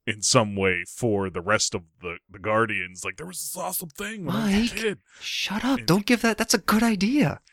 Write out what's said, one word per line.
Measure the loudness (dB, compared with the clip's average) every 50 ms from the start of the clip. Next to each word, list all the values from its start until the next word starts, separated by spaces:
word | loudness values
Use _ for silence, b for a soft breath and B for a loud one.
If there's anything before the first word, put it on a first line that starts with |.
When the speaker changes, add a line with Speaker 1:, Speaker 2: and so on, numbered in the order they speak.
| _
Speaker 1:
in | -6 -4 -2
some | 0 4 4 4 4 2 2
way | 2 2 2 2 0 -4
for | -8 -6 -2 0 0 2 2 0 -2
the | -4 -4
rest | 0 2 2 2 2 -2 -2
of | -6 -8 _ _ _
the, | -10 -10 -10 -12 -14 _
the | -16 -6
Guardians. | -2 0 2 2 2 2 -2 -4 -6 -8 -10 -10 -10
Like, | -10 -10
"There | -10 -12
was | -12 -10 -10
this | -10 -8 -8
awesome | -6 -6 -6 -6 -6 -8
thing | -10 -10 -10 -10 -8 -8 -6 -6
when | -4 -2
I | 0 2 2 2 2
was | 2 0 -2
Speaker 2:
Mike, | -2
Speaker 1:
a | -2
kid." | -4 -4 -6 _ _ -20 -14
Speaker 2:
shut | -10 -8 -6 -6 -6 -4 -4 -2 0
up. | 0 0 0
Speaker 1:
And | 2
Speaker 2:
Don't | 2 2 4 4
give | 2 2 2 2
that. | 0 0
That's | 0 0 0 0
a |
good | 2 2 2 4 4 4
idea. | 2 2 2 2 2 4 4 4 2 2 -4 B B